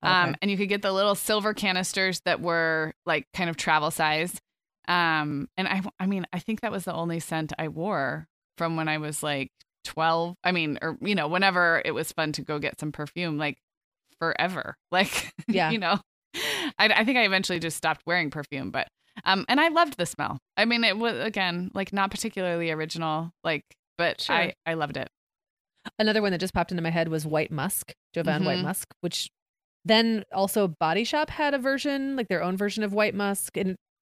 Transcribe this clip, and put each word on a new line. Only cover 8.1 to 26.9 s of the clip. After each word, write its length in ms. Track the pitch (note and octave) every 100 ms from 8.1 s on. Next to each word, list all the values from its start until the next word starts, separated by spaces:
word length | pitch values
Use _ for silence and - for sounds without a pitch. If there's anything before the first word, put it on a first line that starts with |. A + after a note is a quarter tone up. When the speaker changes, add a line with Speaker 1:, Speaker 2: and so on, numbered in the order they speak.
| D3+ D#3+ _ _ -
Speaker 1:
from 200 | E3 E3
when 120 | D#3
I 100 | D#3
was, 240 | D3+ D3+
like, 280 | D3+ C#3+ C3+ - _ _
twelve. 520 | - - D#3+ E3 E3+ F3+
I 80 | F3
mean, 260 | F3+ D#3 C#3+
or, 140 | D#3+ D3+
you 140 | F#3+
know, 140 | G3+ D3+
whenever 520 | F3 G3 F3+ F3 E3
it 80 | -
was 200 | C3 D#3
fun 200 | - D#3
to 100 | D3
go 160 | C#3+ D3+
get 200 | C#3+ -
some 140 | D3+
perfume, 460 | C#3+ D3 - F3 D3
like, 200 | D3+ C#3 _ _ _ _ _ _
forever. 580 | E3 - F3 F3 - -
<laughs> 80 | _
Like, 400 | F3+ G3 - - - -
Speaker 2:
Yeah. 220 | G3 D#3+
Speaker 1:
you 80 | A3+
know, 200 | F3 G3 - _ _ - - G#4 E4 -
I, 100 | G#3+
I 160 | -
think 140 | A3 B3+
I 60 |
eventually 340 | G#3+ F#3+ F#3+ F3
just 180 | E3 -
stopped 260 | D#3+ D3+ -
wearing 240 | F3 D#3
perfume, 400 | D3+ C#3+ C#3 G#2
but, 180 | C3 - _ _ -
um, 200 | - F#3+ -
and 120 | B3+
I 80 | E4
loved 280 | D#4+ E4+ -
the 100 | E3+
smell. 320 | - C3+ C#3 - -
I 80 |
mean, 200 | A3+ A#3
it 120 | A3+ G3
was, 220 | A#3 D3
again, 520 | G#3+ G#3+ F#3 F3 F3+
like, 180 | G3 F#3+
not 180 | G3 G3
particularly 600 | - A3+ G3 F3+ E3+ E3
original, 600 | D#3 D#3 E3 D#3+ D#3 E3 -
like, 180 | E3 D3 - _ _ -
but 220 | E3+ -
Speaker 2:
Sure. 160 | - E3
Speaker 1:
I, 180 | E3+ -
I 100 | -
loved 220 | E3 D3+ D3
it. 120 | - - _ _ _ _ _ _ - -
Speaker 2:
Another 240 | A3 G#3+
one 100 | G3+
that 60 | F3
just 160 | F#3
popped 160 | F#3 E3+
into 120 | F3+
my 80 | E3